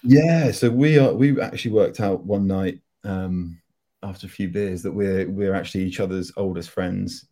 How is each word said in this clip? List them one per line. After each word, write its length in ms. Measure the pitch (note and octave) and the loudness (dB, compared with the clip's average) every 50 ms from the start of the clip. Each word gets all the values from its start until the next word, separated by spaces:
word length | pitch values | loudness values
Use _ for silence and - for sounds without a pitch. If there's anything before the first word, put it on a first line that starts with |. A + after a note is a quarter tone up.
| - | 4
Yeah, 480 | B2 C3+ C#3+ D#3 E3 E3 E3 D3+ A#2+ | 6 6 8 8 6 4 4 2 0
so 180 | A2 - B2+ A#2+ | 0 0 0 0
we 300 | A2+ B2 C#3+ D#3 D#3 C#3+ | 2 2 4 6 6 6
are, 160 | C3+ B2+ - | 6 6 4
we 260 | A#2 C3+ C#3+ C3+ C3+ | 4 2 2 2 2
actually 300 | C3 - - - - A#2 | -2 -4 -6 -6 -6 0
worked 300 | G#2+ G#2+ G2 - - - | 2 2 2 2 0 -2
out 240 | G#2+ G2 F#2+ F2+ F2 | -2 -2 -2 -2 -2
one 220 | G2 G2+ G2 G2 | -4 -2 0 0
night, 340 | F#2+ G2 F#2+ F#2+ F#2 F2+ - - _ _ _ - | 0 0 0 -2 -2 -4 -6 -14 _ _ _ -10
um, 560 | G#2 F#2+ F#2+ F#2+ F2+ F2+ F2+ F2+ E2+ E2+ E2+ _ _ _ _ _ _ _ _ - | -8 -6 -6 -4 -4 -4 -4 -6 -8 -10 -14 _ _ _ _ _ _ _ _ -14
after 240 | G2+ F#2 - - | -14 -12 -12 -14
a 40 | F#2 | -16
few 180 | - - G2 F2+ | -10 -8 -8 -6
beers 340 | E2+ G#2 G#2 F#2+ F#2 F2 E2+ | -4 -4 -4 -4 -4 -6 -6
that 100 | G2 - | -6 -4
we're, 380 | G#2 G2+ G2 F#2+ G2 F#2 F2 | -2 -2 0 0 0 -2 -2
we're 240 | G2 G2 G2+ G2 F#2+ | -4 -2 -2 -2 -2
actually 300 | F#2 E2 - - F#2+ F#2+ | -2 -4 -4 -4 -4 -4
each 160 | F#2 F2+ - | -4 -4 -4
other's 320 | G2+ F#2 F#2 F#2 F2 - - | -4 -4 -2 -4 -6 -6 -6
oldest 340 | - G2+ F#2+ F2 E2+ E2+ - | -6 -4 -4 -4 -6 -8 -8
friends, 580 | - - F#2 F2+ F#2+ F#2+ F#2+ F#2 - - - _ | -6 -6 -4 -4 -4 -4 -6 -6 -8 -12 -18 _